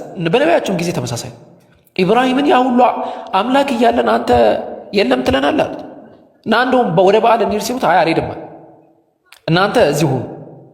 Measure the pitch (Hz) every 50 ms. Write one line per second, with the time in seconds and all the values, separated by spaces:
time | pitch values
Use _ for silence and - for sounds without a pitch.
0 | - - - 190 165 165 185 254 294 330 339 269 - - 190 165 170 175 165 151
1 | 123 120 120 - - 117 - - - - - _ _ _ _ _ _ _ - -
2 | 185 170 226 247 262 262 254 277 285 294 269 254 254 254 240 247 240 220 - -
3 | - - - - - - - 190 214 247 262 277 277 285 247 226 247 226 - 247
4 | 233 220 226 226 - - 247 240 226 208 - - - - - - - - - 190
5 | 220 254 254 254 - 254 262 277 285 285 - - - - - - - - - -
6 | - - - - _ _ _ _ - 220 220 233 254 262 254 254 233 190 160 190
7 | 185 190 220 220 214 233 226 214 202 190 208 214 - - 247 262 - 156 170 180
8 | 156 165 160 151 - - - - - - - - - - - _ _ _ _ _
9 | _ _ _ _ _ _ - _ - 156 165 180 196 202 - 247 190 143 147 147
10 | 165 139 131 120 107 - - - - - - - - -